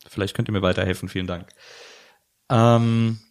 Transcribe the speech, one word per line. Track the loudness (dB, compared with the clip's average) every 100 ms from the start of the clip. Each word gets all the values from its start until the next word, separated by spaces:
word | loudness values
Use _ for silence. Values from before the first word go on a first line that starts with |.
| -14
Vielleicht | -6 -6 -4
könnt | -4
ihr |
mir | 0
weiterhelfen, | 0 0 -2 -4 -6
vielen | -8 -8
Dank. | -10 -12 _ -20 -20 -20 -20 -20 _ _ _ _
Ähm, | 4 4 4 2 2 0 -2 -12